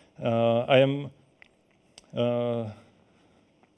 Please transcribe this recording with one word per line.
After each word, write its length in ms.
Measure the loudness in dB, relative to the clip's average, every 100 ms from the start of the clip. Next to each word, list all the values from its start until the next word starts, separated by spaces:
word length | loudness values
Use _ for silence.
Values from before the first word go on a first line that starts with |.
| _ -8
Uh, 360 | -2 0 2 0
I 180 | 4 4
am, 340 | 4 0 -10 -16 _ _ -20 _ _ _ _ -20 _ -4
uh, 540 | -2 -2 -4 -4 -8 -12 -20 _ _ _ _ _ _ _ _